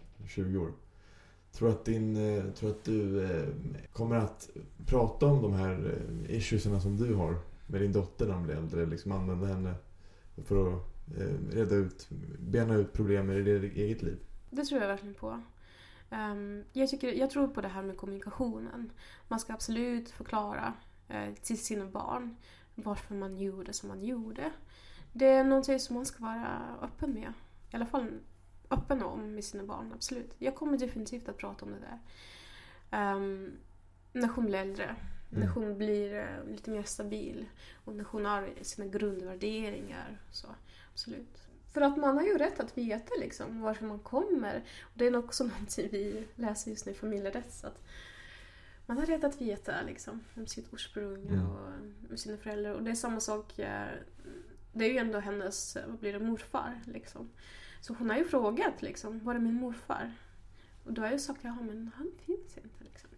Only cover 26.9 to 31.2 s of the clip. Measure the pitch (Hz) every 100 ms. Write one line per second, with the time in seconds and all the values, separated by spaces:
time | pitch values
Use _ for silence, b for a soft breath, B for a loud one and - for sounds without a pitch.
26.9 | - 294 220 226 226 b b - 233 233
27.9 | 277 226 110 - - - - - 262 -
28.9 | 269 190 - 214 214 202 202 196 - 226
29.9 | 226 - 247 240 - 254 269 302 277 247
30.9 | 226 208 240